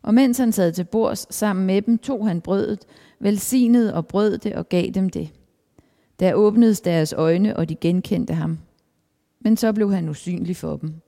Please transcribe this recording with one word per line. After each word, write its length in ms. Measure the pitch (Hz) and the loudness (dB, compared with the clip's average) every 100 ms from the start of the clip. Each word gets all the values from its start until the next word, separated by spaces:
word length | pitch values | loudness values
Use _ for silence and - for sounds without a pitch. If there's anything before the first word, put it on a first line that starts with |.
Og 120 | - | 4
mens 240 | 226 269 247 | 4 4 2
han 140 | 240 | 0
sad 200 | 208 175 | 2 0
til 120 | 165 | 0
bords 520 | 175 220 220 196 - - | -4 -2 -2 -4 -10 -4
sammen 300 | 208 185 185 | -4 -2 0
med 160 | 196 | 0
dem, 160 | 208 233 | 0 -2
tog 300 | - 247 214 | -2 -4 -2
han 140 | 170 | -4
brødet, 440 | 170 196 - 208 _ - - _ | -2 -2 -2 -6 _ -20 -20 _
velsignede 760 | 202 208 - 254 240 240 220 | -2 -2 0 2 4 4 4
og 140 | 170 160 | -2 -2
brød 300 | 196 214 - | 0 0 0
det 160 | 214 | -4
og 160 | - 170 | -6 -2
gav 200 | 180 - | -2 0
dem 200 | 190 190 | -2 -2
det. 220 | - 156 _ _ _ _ _ _ _ _ - | -4 -10 _ _ _ _ _ _ _ _ -2
Der 140 | 180 | 2
åbnedes 480 | 175 208 220 226 202 | 4 4 6 4 4
deres 320 | 180 165 156 | 0 0 0
øjne, 440 | - 160 170 208 - | 0 0 2 0 0
og 120 | 165 | -4
de 60 | 160 | -2
genkendte 580 | 170 180 - 180 - | 0 0 -2 -4 -2
ham. 260 | 160 160 165 - _ _ _ _ _ _ _ | -4 -4 -6 -12 _ _ _ _ _ _ _
Men 180 | 214 220 | 0 2
så 160 | 226 | 2
blev 180 | 214 202 | 2 0
han 180 | 190 160 | 0 -2
usynlig 480 | 147 175 175 170 180 | -6 -6 -6 -4 -6
for 200 | 160 147 | -6 -8
dem. 160 | 156 160 | -10 -12